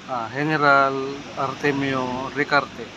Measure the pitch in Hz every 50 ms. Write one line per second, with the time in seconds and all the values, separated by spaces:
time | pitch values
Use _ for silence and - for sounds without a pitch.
0 | - - 135 123 113 110 117 131 147 156 156 156 147 143 139 139 139 135 135 135
1 | 135 135 139 143 - - - - 139 131 131 135 - 147 139 139 139 139 135 131
2 | 127 127 127 123 131 131 - 131 147 135 147 143 131 123 - - 117 104 -